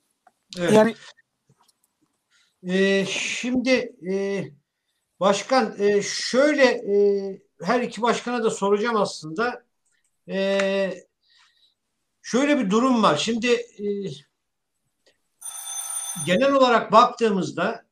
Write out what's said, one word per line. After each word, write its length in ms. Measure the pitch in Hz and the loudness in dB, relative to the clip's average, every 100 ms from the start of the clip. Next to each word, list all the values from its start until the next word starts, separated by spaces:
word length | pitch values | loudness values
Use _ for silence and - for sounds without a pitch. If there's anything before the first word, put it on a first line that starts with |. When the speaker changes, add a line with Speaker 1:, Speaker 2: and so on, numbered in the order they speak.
| _ _ _ _ - 180 | _ _ _ _ -16 -4
Speaker 1:
Evet. 140 | 170 | 4
Speaker 2:
Yani 220 | 214 226 214 - - _ _ _ _ _ _ _ _ _ _ _ _ _ _ | 6 6 0 -14 -20 _ _ _ _ _ _ _ _ _ _ _ _ _ _
Speaker 1:
E, 420 | 180 185 196 196 190 | -2 2 2 2 0
şimdi, 880 | - - - 247 254 240 247 - - 175 | -4 -6 -6 -2 0 2 0 0 -8 -6
e, 340 | 196 196 196 143 - _ _ _ _ _ - | -4 -2 -4 -6 -14 _ _ _ _ _ -2
başkan, 540 | 190 196 - 262 214 - | 0 0 2 0 0 0
e, 240 | 202 208 | 2 2
şöyle, 600 | 196 - - 240 294 285 | 0 -6 -2 2 4 4
e, 300 | 254 - - 202 202 202 196 190 _ - | 4 2 0 2 2 2 -4 -12 _ -8
her 180 | 170 247 | -2 -2
iki 220 | 226 196 | -2 -4
başkana 420 | 233 185 233 247 | -2 -2 -4 -2
da 60 | 220 | -2
soracağım 460 | 147 196 202 226 220 | 0 0 0 0 0
aslında. 680 | 185 - 156 160 240 240 _ _ _ _ _ _ - | -2 -6 -10 -4 -4 -6 _ _ _ _ _ _ -8
E, 640 | 185 196 196 196 196 190 - - _ _ _ _ _ _ _ _ _ _ _ | -4 0 0 0 0 -2 -6 -14 _ _ _ _ _ _ _ _ _ _ _
şöyle 360 | - 233 294 277 | -4 0 2 0
bir 120 | 202 | 0
durum 320 | 214 262 240 | 0 2 2
var. 140 | 190 147 | 2 2
Şimdi, 300 | - 233 240 | -2 -2 0
e, 360 | 240 - - 208 202 190 139 _ _ _ _ _ _ _ _ _ _ _ _ - - - - - - - - 147 | -2 -4 -10 -8 -6 -8 -12 _ _ _ _ _ _ _ _ _ _ _ _ -18 -16 -12 -10 -8 -8 -8 -6 -2
genel 260 | 185 277 | 0 2
olarak 400 | 277 254 226 226 | 2 4 2 4
baktığımızda 920 | 214 240 - 226 196 156 - 190 233 _ | 4 4 2 -2 0 -4 -4 -6 -6 _